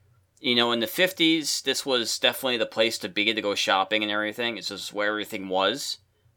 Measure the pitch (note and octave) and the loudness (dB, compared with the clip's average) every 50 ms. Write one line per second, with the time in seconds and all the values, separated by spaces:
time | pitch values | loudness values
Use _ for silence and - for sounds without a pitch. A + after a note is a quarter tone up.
0 | _ _ _ _ _ _ _ _ - C3+ A#2+ A#2+ A#2+ A#2+ A#2 A#2 A2+ A2 - - | _ _ _ _ _ _ _ _ -2 2 4 4 4 4 2 0 -2 -2 0 2
1 | F3+ F3+ F3+ - E3+ D#3+ D#3+ E3 D3 C#3 - - - C3+ C3 - - C#3+ C3 A#2+ | 2 2 2 2 2 4 4 2 0 -2 -4 -2 -2 -2 -2 -2 0 0 0 0
2 | A2+ A2 - - - B2 A#2+ - - C3 B2 A2+ A2 G#2+ - A2 A2+ A#2 A2+ - | 0 0 -2 0 0 0 0 0 -2 -2 0 0 -2 0 2 2 2 2 2 -2
3 | - G2 F2 G#2 G#2 G#2+ A2+ G#2+ G2 G2+ G2+ - - - G2+ F#2+ F#2+ - G#2+ G#2+ | -6 -4 -2 0 0 2 0 0 0 -2 -2 0 0 2 2 2 2 2 0 0
4 | G#2+ G#2 G#2 G#2+ G#2+ G#2+ G#2 - A#2+ A#2 - G2 F2+ - G2+ F2+ - - - G#2 | 0 0 -2 -2 -2 -4 -4 -4 -4 -4 -6 -6 -8 -10 -10 -10 -10 -8 -4 -2
5 | G2+ G#2 G#2+ G#2+ G#2 - A2 G2+ F#2+ F#2+ F#2 F#2 F#2+ G2 A#2+ C#3+ - - - - | -2 0 0 -2 -4 -6 -8 -8 -6 -2 0 2 2 2 2 0 -4 -8 -8 -10
6 | _ _ _ _ _ _ _ | _ _ _ _ _ _ _